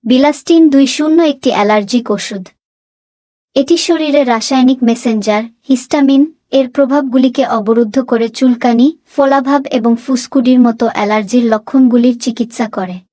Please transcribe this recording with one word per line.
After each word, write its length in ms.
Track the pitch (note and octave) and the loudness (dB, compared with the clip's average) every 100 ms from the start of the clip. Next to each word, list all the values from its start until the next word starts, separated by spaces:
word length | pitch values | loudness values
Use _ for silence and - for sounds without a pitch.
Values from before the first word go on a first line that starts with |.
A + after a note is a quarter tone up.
বিলাস্টিন 640 | A3+ B3+ C#4+ D4 - E4 D#4+ | 0 2 2 -2 0 4 4
দুই 180 | C#4 C4+ | 4 2
শূন্য 340 | - D4+ D#4+ | 0 0 2
একটি 280 | D#4+ C4+ C4 | 2 0 -2
অ্যালার্জিক 640 | G#3+ G#3 G#3+ G3+ A#3+ A#3+ | 0 0 0 0 -4 -2
ওষুধ। 320 | G3+ - G3 F3+ _ _ _ _ _ _ _ _ _ _ C4+ | -6 -6 -12 -14 _ _ _ _ _ _ _ _ _ _ -4
এটি 220 | C4+ E4+ | 0 -2
শরীরে 460 | - D#4+ D#4 C#4+ | 0 -2 0 0
রাসায়নিক 560 | B3+ A#3 - C4 B3+ C4 | 0 -2 0 2 2 2
মেসেঞ্জার, 600 | A#3 A#3 A#3+ A3 G#3 G#3 A#3 _ - | 0 0 -2 -2 -2 -2 -4 _ -4
হিস্টামিন, 640 | B3+ - D4+ C#4 C#4 D4+ _ _ | -2 0 0 2 2 0 _ _
এর 180 | C4+ B3+ | -2 0
প্রভাবগুলিকে 760 | C#4+ C4+ C#4+ C#4 B3+ C4 B3 B3+ | 0 0 0 0 0 0 0 -2
অবরুদ্ধ 540 | A3+ G#3 A3+ A3 C4+ | -2 0 0 0 -2
করে 280 | B3+ A#3 A3+ | -2 -2 -2
চুলকানি, 580 | A3+ C4 A#3+ A#3+ A#3 C4+ E4 _ | 0 0 2 0 2 2 0 _
ফোলাভাব 560 | - C4+ C#4 C4 C#4+ C#4 | -2 0 0 0 -2 -2
এবং 240 | B3+ A#3 A#3 | -2 0 -2
ফুসকুডির 640 | - B3 - C#4 B3 B3+ | -2 -6 -2 0 2 4
মতো 260 | A#3+ A3+ A3+ | 2 2 -4
অ্যালার্জির 580 | - G#3 G#3+ G3+ B3 A#3 | -2 -2 -2 0 0 0
লক্ষণগুলির 760 | G#3+ - C4+ B3+ A#3+ A#3+ A#3+ | -2 -2 2 2 4 2 0
চিকিৎসা 480 | C4 A#3 A#3 - A3 | -6 -6 -6 -4 -6
করে। 300 | - F#3 F3+ _ | -6 -8 -12 _